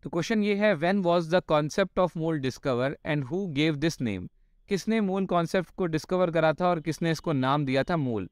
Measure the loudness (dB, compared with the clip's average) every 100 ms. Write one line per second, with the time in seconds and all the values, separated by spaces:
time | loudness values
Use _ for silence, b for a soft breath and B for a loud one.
0 | -4 -4 0 0 2 2 2 2 2 2
1 | 4 2 4 0 2 0 0 -2 -2 0
2 | -2 0 -2 0 -2 -4 -2 0 -2 -4
3 | -4 -4 -2 -6 -4 0 0 2 -2 -2
4 | -4 -4 -8 _ _ _ _ -4 0 0
5 | 0 -2 0 0 0 -2 -4 -4 -2 -2
6 | -2 0 2 2 2 2 0 0 -2 -2
7 | -2 -2 0 0 2 0 2 0 0 0
8 | 0 -4 -6